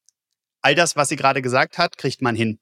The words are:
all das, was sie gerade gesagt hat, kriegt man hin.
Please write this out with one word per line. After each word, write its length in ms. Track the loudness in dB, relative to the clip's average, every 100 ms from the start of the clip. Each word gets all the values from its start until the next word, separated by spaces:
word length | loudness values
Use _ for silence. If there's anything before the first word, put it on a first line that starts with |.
| _ _ _ _ _ _
all 140 | 0 2
das, 200 | 2 0
was 120 | -2
sie 80 | 0
gerade 260 | 0 0
gesagt 360 | 0 0 0 -2
hat, 200 | -4 -2
kriegt 240 | -6 -2
man 140 | -2 0
hin. 240 | -2 -4